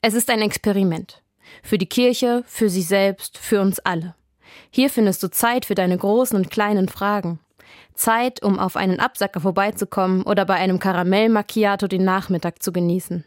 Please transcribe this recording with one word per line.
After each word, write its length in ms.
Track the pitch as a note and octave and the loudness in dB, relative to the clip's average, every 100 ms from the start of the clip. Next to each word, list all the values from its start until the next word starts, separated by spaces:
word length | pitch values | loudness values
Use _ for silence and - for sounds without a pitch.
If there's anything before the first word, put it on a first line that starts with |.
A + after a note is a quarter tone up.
Es 120 | A3+ | 2
ist 140 | A3 A#3 | 0 0
ein 140 | A3+ | 0
Experiment. 800 | G#3+ - - G3+ F#3+ E3 F3+ - _ _ _ - | 0 -2 -2 2 2 0 -8 -20 _ _ _ -20
Für 160 | - G#3 | -4 -2
die 100 | F3+ | 0
Kirche, 540 | - B3 B3 B3 A#3+ B3 | 2 2 4 0 0 -2
für 200 | - A3 | -2 0
sie 140 | F#3 | 0
selbst, 560 | E3+ G3 G3 F#3+ - - | 0 2 2 0 -10 -14
für 220 | - G#3 | -2 2
uns 180 | G3 F#3 | 2 0
alle. 380 | - F3 E3+ E3 _ _ _ - - | -2 -4 -6 -12 _ _ _ -20 -8
Hier 200 | - C4 | 0 2
findest 320 | - G#3+ F#3 | 4 2 2
du 80 | F#3 | -4
Zeit 360 | - A#3 B3 - | 0 0 0 -2
für 100 | G3 | 0
deine 200 | F3+ F3+ | 0 0
großen 400 | G3 G#3+ B3+ G#3 | 2 2 2 0
und 140 | F#3 | -2
kleinen 380 | - G#3 G#3 F#3 | 0 0 2 0
Fragen. 500 | - G3+ G#3 F3 E3+ _ _ - - - | -2 -2 -2 -4 -8 _ _ -20 -20 -20
Zeit, 480 | - - A3+ B3 B3 | -4 0 2 0 -2
um 160 | G3+ F#3+ | -2 0
auf 160 | F#3+ | -2
einen 240 | - F#3+ F3+ | -2 -2 0
Absacker 420 | B3 - G3 F#3+ | -2 -2 -6 -2
vorbeizukommen 800 | E3+ F#3 G3 G#3+ G3 - F#3 F#3 | -2 0 -2 -2 -6 -2 0 0
oder 220 | F#3 G3+ | 0 0
bei 100 | F#3+ | 0
einem 260 | F#3 F#3+ F#3 | 0 0 0
Karamell 480 | F#3+ F3+ F3+ F#3+ A3 | 0 -2 0 2 4
Macchiato 580 | G#3+ G#3 - G#3 G3 G3 | 2 0 0 0 0 -2
den 180 | F#3 | 0
Nachmittag 560 | F#3 F#3+ F#3+ F3 F3 - | 2 0 0 -2 -2 -6
zu 120 | - | -6
genießen. 520 | F3 F3 F3+ - F3 | -2 0 0 -2 -10